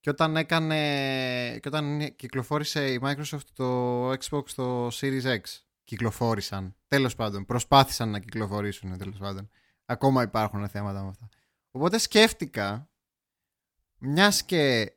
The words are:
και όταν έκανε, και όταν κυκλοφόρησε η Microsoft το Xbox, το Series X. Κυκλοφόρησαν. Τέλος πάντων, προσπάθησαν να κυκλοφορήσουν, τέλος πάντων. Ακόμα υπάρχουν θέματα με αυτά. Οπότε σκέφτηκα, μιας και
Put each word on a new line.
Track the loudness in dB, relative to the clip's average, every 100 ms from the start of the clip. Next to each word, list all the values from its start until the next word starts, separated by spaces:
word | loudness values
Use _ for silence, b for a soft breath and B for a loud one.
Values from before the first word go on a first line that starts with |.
και | -2
όταν | 0 2 2
έκανε, | 0 0 2 0 0 0 -2 -2 -2 -4 -4 -6
και | -6
όταν | -4 -2 -2 -4 -8
κυκλοφόρησε | -8 -6 -2 -2 -2 -2 0
η | 0
Microsoft | -2 -4 -6 -8 -12
το | -4 -2 0 0 0 0
Xbox, | -2 -4 -6 -6
το | -6 -4 -2 -4
Series | -2 -2 -2
X. | 0 -2 -4 -16 _ _
Κυκλοφόρησαν. | _ -4 -2 0 0 0 -2 -6 -8 -12 _
Τέλος | 2 2
πάντων, | -2 -6 -6
προσπάθησαν | -4 -4 6 6 6 2 -4
να | -4
κυκλοφορήσουν, | -6 -6 -4 -2 -4 -6 -8 -8
τέλος | -10 -10
πάντων. | -8 -8 -12 _ _ _
Ακόμα | _ 2 4 4
υπάρχουν | 2 0 0 -2 -6
θέματα | -6 -6 -6
με | -8
αυτά. | -12 -18 _ _ _ _
Οπότε | -2 0 2
σκέφτηκα, | 4 6 6 4 -8 -4 -2 -4 -10 _ _ _ _ _ _ _ _ _ _ _
μιας | -2 4 4 4
και | 0 2 4 4 2